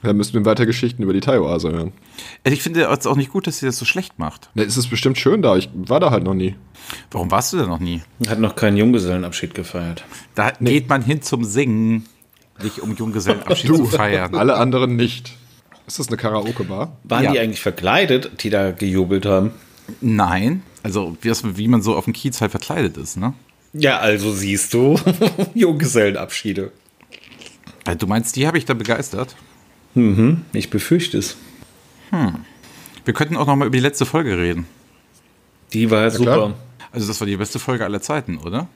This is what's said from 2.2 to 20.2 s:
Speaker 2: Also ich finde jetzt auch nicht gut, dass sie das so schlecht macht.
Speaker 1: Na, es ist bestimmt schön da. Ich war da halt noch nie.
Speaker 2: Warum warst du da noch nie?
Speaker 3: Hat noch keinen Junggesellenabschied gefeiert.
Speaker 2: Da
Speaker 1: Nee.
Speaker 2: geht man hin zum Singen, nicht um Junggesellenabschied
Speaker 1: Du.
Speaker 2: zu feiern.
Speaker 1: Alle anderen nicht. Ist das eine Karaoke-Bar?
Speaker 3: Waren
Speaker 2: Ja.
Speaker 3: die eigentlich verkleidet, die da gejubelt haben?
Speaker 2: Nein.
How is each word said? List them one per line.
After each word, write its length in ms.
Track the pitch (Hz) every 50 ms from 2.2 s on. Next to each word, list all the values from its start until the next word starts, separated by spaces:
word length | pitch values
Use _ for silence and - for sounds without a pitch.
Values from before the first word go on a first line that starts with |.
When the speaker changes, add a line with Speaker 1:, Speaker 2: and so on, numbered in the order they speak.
| - - - - -
Speaker 2:
Also 100 | 127 147
ich 80 | 139
finde 200 | - 170 165 170
jetzt 260 | 151 - 127 - - -
auch 80 | 139
nicht 160 | 143 135 131
gut, 160 | - 196 185 180
dass 120 | 147 -
sie 60 | -
das 120 | 131 123 -
so 80 | 120
schlecht 340 | - - 185 185 - - -
macht. 300 | 80 76 - - - - -
Speaker 1:
Na, 100 | 107 107
es 120 | 101 107
ist 120 | 127 123 123
bestimmt 300 | 120 113 - 131 135 -
schön 240 | - 131 185 220
da. 140 | 175 117 95
Ich 140 | 92 92 - -
war 280 | 90 92 - 123 156
da 100 | 180 151
halt 140 | 123 101 87
noch 80 | 92 95
nie. 220 | 92 92 92 98 - - - - - - - - - - -
Speaker 2:
Warum 200 | - - 90 90
warst 220 | 92 101 127 - -
du 40 | 180
da 100 | 131 92
noch 120 | 85 80
nie? 220 | 90 87 87 82 - - _ - 120 104
Speaker 3:
Hat 120 | 113 110
noch 180 | 113 107 - -
keinen 180 | - 104 101
Junggesellenabschied 800 | 101 107 120 123 113 92 90 90 90 90 87 85 - - 82 -
gefeiert. 480 | - 87 - - 90 85 85 82 - - - - - - - _
Speaker 2:
Da 160 | - 104 113 - -
Speaker 1:
Nee. 140 | 117 123 135
Speaker 2:
geht 160 | 147 131 123
man 120 | 143 135 117
hin 180 | 120 151 147
zum 240 | - - - 120 117
Singen, 600 | 104 98 127 147 127 107 110 113 113 113 110 110 - _ _ _ _ _ _ _ _ _ -
nicht 180 | 98 107 - -
um 160 | - 110 107 90
Junggesellenabschied 720 | 113 110 107 110 90 - 233 - - - 175 - - 127
Speaker 1:
Du. 80 | 160 165
Speaker 2:
zu 80 | -
feiern. 500 | 110 127 143 107 104 101 92 92 87 95
Speaker 1:
Alle 200 | - 107 135 131 110
anderen 400 | 120 127 127 127 127 123 123 117
nicht. 400 | 120 123 - - - - - - - - _ _ _ _ - - _ -
Ist 120 | - -
das 100 | 139 117
eine 80 | 113 -
Karaoke-Bar? 800 | - 110 107 107 101 110 117 - 104 87 95 98 135 165 151 - -
Speaker 3:
Waren 180 | - 113 120 131
Speaker 2:
Ja. 80 | -
Speaker 3:
die 80 | 139 123
eigentlich 220 | 113 110 104 -
verkleidet, 840 | - 101 87 - 90 92 113 175 202 156 127 127 131 - - - -
die 60 | 107
da 220 | 107 101 98 95
gejubelt 540 | 90 85 104 98 92 95 92 90 98 95 98
haben? 260 | 101 98 95 95 110 113 - - - - - - - 110 -
Speaker 2:
Nein. 600 | - 120 110 104